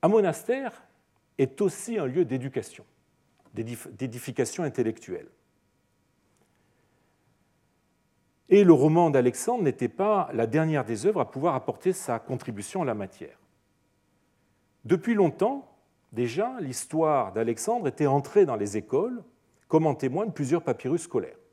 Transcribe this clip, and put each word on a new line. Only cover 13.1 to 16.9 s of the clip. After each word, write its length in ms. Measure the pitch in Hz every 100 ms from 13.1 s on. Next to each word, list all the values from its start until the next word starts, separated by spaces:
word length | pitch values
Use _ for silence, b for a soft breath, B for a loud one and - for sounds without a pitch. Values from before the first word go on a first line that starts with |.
| - 73 - _ _ _ _ _ _ _ _ _ _ _ _ _ _
Depuis 300 | - 175 233
longtemps, 520 | 220 175 - 214 277 - _ _ _ _
déjà, 420 | - 123 127 233 262
l'histoire 720 | 147 123 -